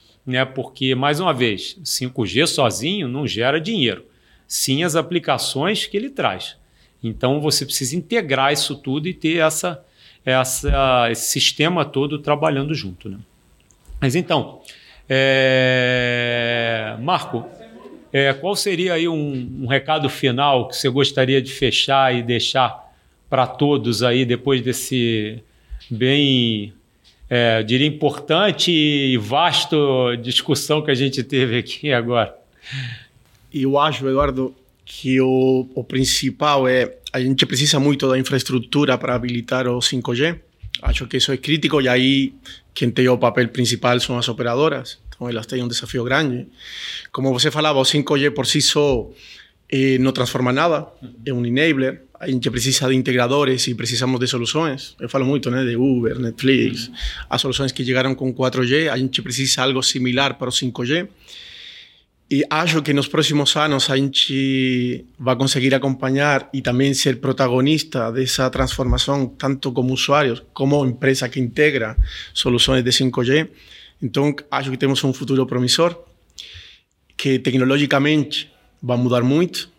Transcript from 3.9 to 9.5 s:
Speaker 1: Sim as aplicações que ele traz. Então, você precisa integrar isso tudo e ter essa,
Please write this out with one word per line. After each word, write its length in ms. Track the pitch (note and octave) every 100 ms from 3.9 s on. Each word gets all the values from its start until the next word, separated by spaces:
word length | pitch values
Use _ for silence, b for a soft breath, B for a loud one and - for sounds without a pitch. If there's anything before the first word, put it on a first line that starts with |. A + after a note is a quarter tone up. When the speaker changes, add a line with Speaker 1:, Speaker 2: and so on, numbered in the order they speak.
| F#2 - b b b b
Speaker 1:
Sim 380 | - - C3+
as 140 | F3 D#3+
aplicações 880 | D#3+ F3 - B2+ - C3+ E3 G#3+ -
que 100 | G3+
ele 140 | C4+
traz. 480 | B3 B2+ F#2 - - b b b _
Então, 380 | A#2 A2 B2+ D3
você 260 | D3 - C3+
precisa 300 | - B2+ E3+
integrar 560 | D#3 A#3 E3 C3+ C3+
isso 240 | D3 - C#3+
tudo 320 | - C#3 E3+
e 60 |
ter 240 | F#3 D#3+ E3
essa, 440 | D#3